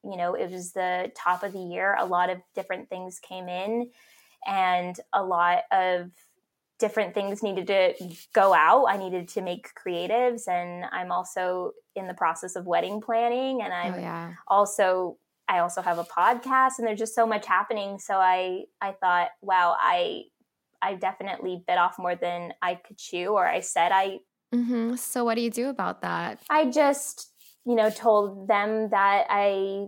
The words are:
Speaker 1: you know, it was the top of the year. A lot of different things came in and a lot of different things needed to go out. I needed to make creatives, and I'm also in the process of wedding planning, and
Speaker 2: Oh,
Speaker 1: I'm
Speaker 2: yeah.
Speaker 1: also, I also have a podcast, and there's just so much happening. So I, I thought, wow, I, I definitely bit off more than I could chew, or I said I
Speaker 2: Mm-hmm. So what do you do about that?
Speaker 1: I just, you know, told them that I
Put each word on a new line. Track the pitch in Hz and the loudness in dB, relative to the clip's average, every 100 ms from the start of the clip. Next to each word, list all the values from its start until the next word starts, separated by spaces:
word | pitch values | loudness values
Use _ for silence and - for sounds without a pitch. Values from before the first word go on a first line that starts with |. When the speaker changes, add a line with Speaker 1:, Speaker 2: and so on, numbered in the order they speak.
Speaker 1:
you | 202 185 | -10 -6
know, | 175 | -4
it | 180 180 | -4 -6
was | 185 180 | -8 -10
the | 190 180 180 185 - | -4 -2 -2 -6 -4
top | - 180 | -2 -2
of | 202 | -4
the | 190 | -8
year. | 180 175 190 202 | -10 -4 -2 0
A | 185 | 0
lot | 175 180 | 0 0
of | 185 _ - | -4 _ -12
different | 185 185 - | -8 -10 -8
things | 185 185 180 | -12 -12 -16
came | - 185 180 | -16 -14 -8
in | 180 196 226 240 _ _ _ _ _ - | -6 -4 -4 -6 _ _ _ _ _ -6
and | 196 185 180 180 175 - | 0 2 2 -2 -10 -4
a | 202 | -2
lot | 190 175 175 175 - | 0 2 4 2 2
of | 190 185 180 180 _ _ _ _ _ _ _ | 0 2 0 -4 _ _ _ _ _ _ _
different | 214 220 196 | -2 0 -2
things | 208 196 208 | -2 -4 -4
needed | 214 190 180 | -4 -4 0
to | 196 185 - 180 170 - | 4 4 2 -10 -14 -2
go | 226 196 | 4 6
out. | 175 156 247 254 | 6 8 6 6
I | 196 | 2
needed | 190 180 175 | -2 -6 -6
to | - | -6
make | 185 180 - - | -6 -8 -10 -12
creatives, | - 175 180 226 247 233 208 | -6 -6 -2 0 0 -2 -4
and | 180 175 175 180 | -4 -4 -10 -8
I'm | - 180 | -8 -4
also | 180 185 - 180 185 180 - _ - | -4 -4 -4 -4 -2 -6 -10 _ -10
in | 185 | -10
the | |
process | 180 170 170 - 180 | -2 -2 -2 -8 -10
of | 180 | -2
wedding | 170 180 208 | 0 0 -6
planning, | 214 226 240 247 262 262 | -2 0 0 0 -2 -4
and | 202 | -4
Speaker 2:
Oh, | 180 | -4
Speaker 1:
I'm | 175 180 | -6 -6
Speaker 2:
yeah. | 175 170 170 170 - | -8 -8 -10 -14 0
Speaker 1:
also, | 196 202 - 190 185 180 - _ _ - | 2 2 2 2 2 -2 -8 _ _ -2
I | 185 | 0
also | 170 180 | 0 -2
have | 180 170 | -2 -2
a | |
podcast, | 170 - 190 247 254 262 262 254 | -2 2 2 2 0 2 2 2
and | 233 | -4
there's | 214 | -2
just | 220 - | -2 2
so | 226 | 2
much | 214 208 | 2 2
happening. | 185 208 220 196 196 | 0 2 -4 -6 -10
So | - 190 | -2 4
I, | 185 185 185 185 - _ | 4 4 0 -6 -10 _
I | 196 | -8
thought, | 190 185 180 - - | -2 2 4 2 -4
wow, | 196 185 175 170 | 0 4 4 4
I, | 175 180 175 - - _ _ _ _ _ | 4 2 0 -4 -12 _ _ _ _ _
I | 190 | -4
definitely | 190 190 190 196 - 185 180 - | -2 -6 -6 -8 -8 -8 -8 -2
bit | 180 | 2
off | 175 - | 2 0
more | 180 180 | -4 -2
than | 175 175 175 - | -4 -4 -8 -6
I | 180 180 | -6 -6
could | - - | -12 -20
chew, | - 175 180 | -10 -6 0
or | 208 175 | 2 2
I | 165 | 0
said | 180 - 170 | -2 0 2
I | 190 196 190 _ _ _ 240 | 2 0 -6 _ _ _ -4
Speaker 2:
Mm-hmm. | 240 247 226 247 | 0 -2 -2 -4
So | - 254 240 | -4 -2 0
what | 226 | 0
do | |
you | 233 | -2
do | 226 262 | -2 -4
about | 254 180 185 | -2 -4 -4
that? | 180 170 170 - - | -4 -4 -4 -10 0
Speaker 1:
I | 302 311 | 2 4
just, | 294 285 277 - - - _ - _ 240 | 4 4 4 -4 -12 -18 _ -20 _ -2
you | 233 | 2
know, | 214 | 2
told | 214 233 208 202 196 190 | 4 4 6 4 -4 0
them | 202 208 220 220 | 2 2 0 2
that | 202 196 202 - | 4 4 4 4
I | 202 202 196 196 196 | 2 2 2 -2 -4